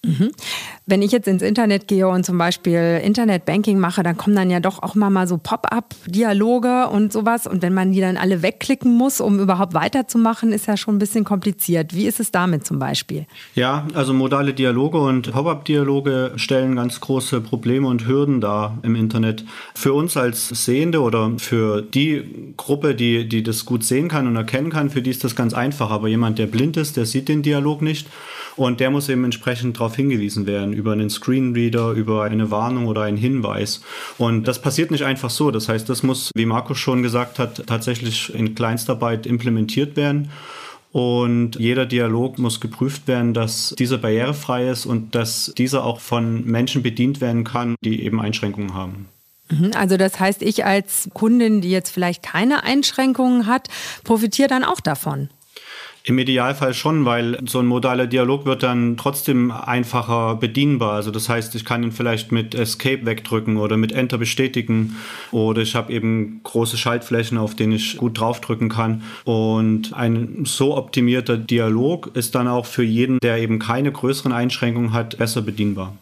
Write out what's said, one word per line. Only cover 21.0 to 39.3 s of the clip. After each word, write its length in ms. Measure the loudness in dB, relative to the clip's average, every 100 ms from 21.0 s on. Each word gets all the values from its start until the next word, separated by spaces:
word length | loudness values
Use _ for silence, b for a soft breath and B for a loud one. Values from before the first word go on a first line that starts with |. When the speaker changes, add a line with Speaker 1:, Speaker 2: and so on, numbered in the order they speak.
Speaker 2:
oder 320 | 2 2 0 -2
für 440 | -2 0 2 0
die 720 | 0 0 2 0 -4 -14 -16 -14
Gruppe, 400 | -4 0 0 2
die, 320 | 2 2 0
die 160 | -2
das 220 | 0 -4 -2
gut 180 | -2
sehen 240 | 0 0 0
kann 200 | 0 0
und 100 | 0
erkennen 320 | 0 -2 -2
kann, 200 | 0 0
für 120 | 0
die 100 | -2
ist 140 | -2 -4
das 100 | 0
ganz 180 | 0
einfach. 380 | 0 -2 -2 -2
Aber 160 | 0 0
jemand, 320 | 2 0 0
der 80 | 0
blind 300 | 0 0 0
ist, 180 | -2 -2
der 100 | -2
sieht 220 | -2 0
den 160 | 0
Dialog 380 | 2 0 0 0
nicht. 260 | -2 -4 -8 B B B B -2
Und 260 | 0 2
der 80 | 2
muss 180 | 2 0
eben 160 | 0
entsprechend 540 | 0 -2 -4 -2 -4 -2
darauf 180 | -2 0
hingewiesen 500 | 0 0 -2 -2 -2
werden, 280 | -2 -2
über 180 | -2 0
einen 180 | 0 -2
Screenreader, 840 | -4 0 0 2 2 2 2 0
über 320 | 0 0 0
eine 280 | 0 0 0
Warnung 360 | 0 0 0 0
oder 160 | 0
einen 120 | -2 0
Hinweis. 680 | 0 0 -2 -4 -4 -6 B B B -2
Und 320 | 2 2 0
das 120 | -2
passiert 300 | -2 0 0
nicht 120 | 0
einfach 260 | 0 -2 -4
so. 200 | 0 0
Das 200 | 0 0
heißt, 180 | -2 -2
das 160 | 0
muss, 260 | 0 0 -2 0
wie 100 | 2
Markus 320 | 0 -2 -4
schon 240 | 0 2
gesagt 380 | 2 0 -2 -2
hat, 260 | -4 -4 -4
tatsächlich 680 | -2 -2 -4 -2 -4 -4 -2
in 200 | -2 0
Kleinstarbeit 720 | -2 0 -2 -2 0 -2
implementiert 720 | -2